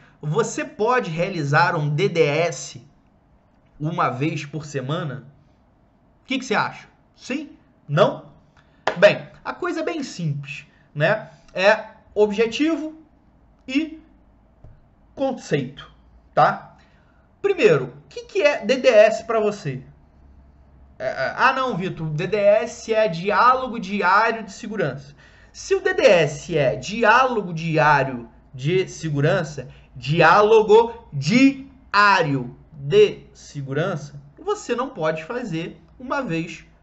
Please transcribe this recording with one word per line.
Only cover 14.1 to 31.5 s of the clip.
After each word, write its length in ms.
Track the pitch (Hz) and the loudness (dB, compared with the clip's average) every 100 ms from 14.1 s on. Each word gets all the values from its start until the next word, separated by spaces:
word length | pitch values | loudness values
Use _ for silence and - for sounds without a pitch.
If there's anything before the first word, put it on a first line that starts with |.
| _ _ _ _ _ - - _ _ _ | _ _ _ _ _ -20 -20 _ _ _
conceito, 720 | - 269 247 - 156 - - - _ _ - _ | -6 -4 -4 -4 -4 -4 -12 -20 _ _ -20 _
tá? 420 | - - - - - _ _ _ _ _ _ | 2 2 2 -10 -20 _ _ _ _ _ _
Primeiro, 440 | 403 370 226 143 | -2 4 4 4
o 240 | 127 - - | 0 -12 -20
que 160 | 480 | -18
que 180 | - 392 | -8 0
é 240 | 294 - 202 | 0 2 -2
D 120 | 254 | 0
D 100 | 262 | 4
S 360 | 214 220 220 | 6 6 4
pra 140 | - 226 | -2 -2
você? 460 | 208 202 143 123 - - _ _ - - - _ _ _ - - | -2 -4 -8 -10 -12 -20 _ _ -20 -20 -20 _ _ _ -20 -12
É, 100 | 127 | -8
é, 280 | - 127 - | -6 -6 0
ah, 160 | 247 | 0
não, 240 | 269 262 185 | 2 -2 -4
Vitor, 320 | 185 147 160 | -6 -6 -6
D 180 | 151 185 | -6 -4
D 80 | 208 | 2
S 580 | 202 220 233 - - | 4 4 2 -6 -4
é 140 | 220 214 | 0 0
diálogo 720 | 165 196 190 233 254 254 233 | 0 -2 4 4 4 0 -8
diário 640 | 180 202 180 196 226 226 | -6 -2 2 2 2 -2
de 80 | 208 | -8
segurança. 640 | - 214 214 151 139 - - - - - | -14 -10 -4 -4 -6 -12 -20 -20 -20 -20
Se 220 | - - | -14 -4
o 60 | 381 | -2
D 120 | 381 | 0
D 120 | 370 | 4
S 520 | 277 175 151 - - 160 | 6 6 4 -2 -4 0
é 200 | 131 135 | 0 -2
diálogo 760 | 175 226 214 240 262 226 180 | -6 0 4 4 4 0 -6
diário 760 | 160 165 151 147 143 131 123 117 - _ | -6 -4 0 4 2 0 -6 -14 -20 _
de 320 | 131 139 185 180 | -8 -2 0 -2
segurança, 800 | - 160 143 147 190 156 - 123 - - 131 | -6 -6 -2 0 0 -4 -10 -16 -18 -20 -12
diálogo 1120 | 120 165 160 190 208 220 196 214 226 - - | -2 4 6 6 6 6 8 6 6 0 -12
diário 1400 | 143 135 240 269 | -8 0 4 4